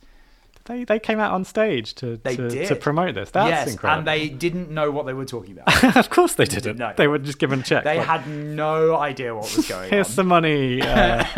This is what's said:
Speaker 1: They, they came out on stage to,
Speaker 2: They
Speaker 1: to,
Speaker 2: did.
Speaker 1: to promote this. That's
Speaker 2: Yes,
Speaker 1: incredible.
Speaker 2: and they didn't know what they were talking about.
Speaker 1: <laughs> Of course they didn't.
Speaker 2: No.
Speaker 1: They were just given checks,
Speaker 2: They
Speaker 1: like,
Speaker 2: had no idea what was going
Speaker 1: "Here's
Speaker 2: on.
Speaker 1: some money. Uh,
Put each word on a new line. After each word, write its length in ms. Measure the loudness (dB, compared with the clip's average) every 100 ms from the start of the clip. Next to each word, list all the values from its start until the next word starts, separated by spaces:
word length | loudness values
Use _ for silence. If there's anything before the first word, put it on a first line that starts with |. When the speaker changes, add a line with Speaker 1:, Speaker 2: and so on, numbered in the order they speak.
| -20 -20 _ _ _ -20 -12
Speaker 1:
They, 180 | -8
they 160 | 0 0
came 200 | 0 0
out 120 | 0
on 120 | -2
stage 520 | -2 0 0 0 -4 -8
to, 220 | -8 -6
Speaker 2:
They 180 | -6 -4
Speaker 1:
to, 120 | -4
Speaker 2:
did. 180 | -4 -2
Speaker 1:
to 80 | -2
promote 400 | 0 0 0 -4
this. 160 | -4
That's 180 | 0 2
Speaker 2:
Yes, 220 | 2 -2
Speaker 1:
incredible. 260 | -2 0 0
Speaker 2:
and 80 | 0
they 220 | -2 -2
didn't 400 | -4 -4 -4 -6
know 220 | -2 -2
what 160 | -2 -4
they 60 |
were 120 | -6 -8
talking 320 | -10 -12 -4
about. 260 | 0 4
Speaker 1:
<laughs> 140 | 6 6
Of 140 | 6
course 240 | 4 4 4
they 100 | 2
didn't. 320 | 0 -4 -4
Speaker 2:
No. 160 | -4 2
Speaker 1:
They 120 | 2
were 100 | 2
just 220 | -2 -4
given 240 | -2 -2
checks, 200 | 0 0
Speaker 2:
They 140 | 2 0
Speaker 1:
like, 80 | 0
Speaker 2:
had 200 | -2 -4
no 680 | -8 -8 -4 -2 2 2 2
idea 380 | 0 -4 -6
what 220 | -6 -4 -2
was 120 | -2
going 220 | -4 0
Speaker 1:
"Here's 180 | 0 2
Speaker 2:
on. 40 |
Speaker 1:
some 140 | 0 4
money. 520 | 4 4 2 0 0
Uh, 440 | 0 2 4 2 -2